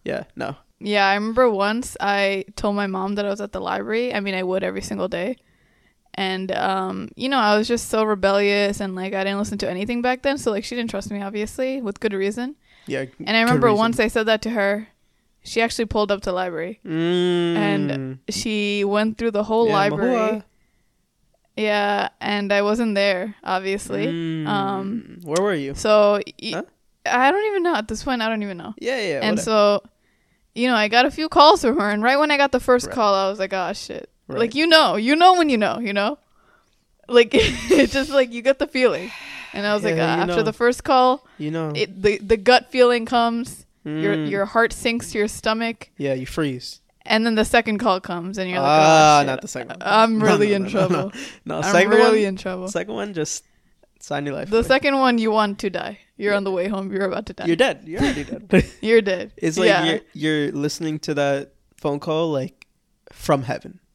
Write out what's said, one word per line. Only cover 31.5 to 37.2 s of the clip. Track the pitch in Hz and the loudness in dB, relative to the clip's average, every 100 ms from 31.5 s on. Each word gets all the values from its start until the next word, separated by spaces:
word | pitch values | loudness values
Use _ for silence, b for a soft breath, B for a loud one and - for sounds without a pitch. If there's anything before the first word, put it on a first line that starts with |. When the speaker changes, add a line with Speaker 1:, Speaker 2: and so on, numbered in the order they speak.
| 359 | 8
Speaker 2:
from | 247 285 | 4 0
her. | 208 | 0
And | 208 | 0
right | 226 277 | 2 2
when | 302 | 2
I | 285 | 2
got | 277 | 2
the | 254 | 2
first | - 247 240 | 2 2 2
Speaker 1:
Right. | 254 | 0
Speaker 2:
call, | 208 | 2
I | 196 190 | 2 0
was | 202 | -2
like, | 190 | -4
"Oh, | 190 170 | -4 -4
shit." | 202 - - - _ - | -6 -10 -12 -14 _ -8
Speaker 1:
Right. | - | -2
Speaker 2:
Like, | 233 262 | -2 0
you | 330 | 6
know, | 320 269 185 | 6 6 2
you | 226 311 | 2 6
know | 359 370 | 6 6
when | 311 | 4
you | 240 | 2
know, | 202 - | 0 -2
you | 233 | -4
know? | 202 208 294 _ _ _ _ _ _ _ _ - | -2 -2 -4 _ _ _ _ _ _ _ _ 2
Like, | 240 | 4